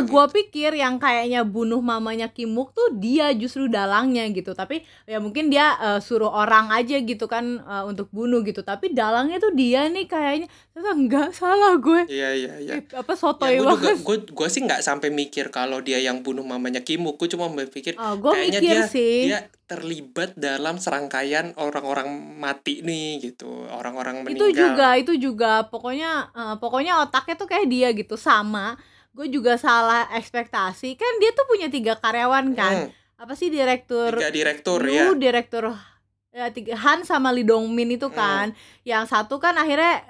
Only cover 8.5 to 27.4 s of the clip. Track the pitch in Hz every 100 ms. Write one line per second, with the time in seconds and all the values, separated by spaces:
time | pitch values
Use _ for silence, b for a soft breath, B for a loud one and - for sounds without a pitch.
8.5 | 202 196 196 381 254 214 233 277 359 427
9.5 | 302 240 254 302 359 381 330 285 294 339
10.5 | b b 320 392 320 254 277 302 359 359
11.5 | 392 403 349 240 330 339 - 262 269 262
12.5 | 151 143 - - 254 - 381 220 - 269
13.5 | 254 262 339 - 359 185 214 214 160 160
14.5 | 220 247 135 - 143 147 147 143 - 131
15.5 | 131 131 131 131 127 131 127 131 131 131
16.5 | 127 127 127 123 160 165 147 170 175 170
17.5 | 151 131 139 139 - 220 202 247 381 370
18.5 | 302 339 269 214 262 233 240 262 302 -
19.5 | _ - 170 165 160 135 - 185 170 143
20.5 | 139 151 180 185 143 143 135 139 151 170
21.5 | 165 147 147 139 139 135 143 151 151 143
22.5 | 139 - 147 165 160 156 147 120 - 123
23.5 | 123 120 120 120 131 131 127 127 403 415
24.5 | 311 349 262 262 254 269 330 262 220 226
25.5 | 220 220 226 240 269 320 311 - 233 226
26.5 | 214 233 254 320 339 294 262 262 330